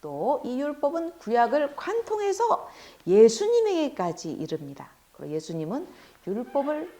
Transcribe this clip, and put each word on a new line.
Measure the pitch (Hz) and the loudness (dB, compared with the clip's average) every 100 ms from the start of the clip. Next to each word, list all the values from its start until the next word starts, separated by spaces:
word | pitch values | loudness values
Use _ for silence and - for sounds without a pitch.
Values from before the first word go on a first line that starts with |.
또 | 151 143 196 285 | -8 -4 0 0
이 | - 254 | -2 -4
율법은 | 294 294 285 330 330 - | -4 -2 -2 -2 -6 -8
구약을 | - 233 233 285 285 - | 0 2 4 2 0 -4
관통해서 | - 453 453 427 403 392 466 - - - - - - | -4 -4 -2 -2 -2 0 2 0 -2 -18 -20 -12 2
예수님에게까지 | 196 226 226 415 480 440 349 294 - 180 165 165 | 8 8 8 2 4 4 2 -2 -2 -4 -4 -8
이릅니다. | 143 156 156 143 139 - _ _ | -8 -6 -6 -8 -14 -16 _ _
그리고 | - 147 | -16 -8
예수님은 | 156 156 165 156 247 359 - - - - | -8 -6 -8 -6 -6 -8 -16 -20 -16 -6
율법을 | 202 247 277 277 302 349 | -6 -2 -2 -2 -4 -6